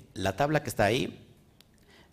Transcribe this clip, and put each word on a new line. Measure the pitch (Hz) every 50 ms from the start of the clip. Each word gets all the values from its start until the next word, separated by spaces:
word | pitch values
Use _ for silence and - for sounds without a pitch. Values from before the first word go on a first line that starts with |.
| - - -
la | - 95 95 95
tabla | - 139 147 156 147
que | 147 -
está | - - 107
ahí. | 101 113 135 175 - - - - - - - - - _ - - _ _ - - - - - - -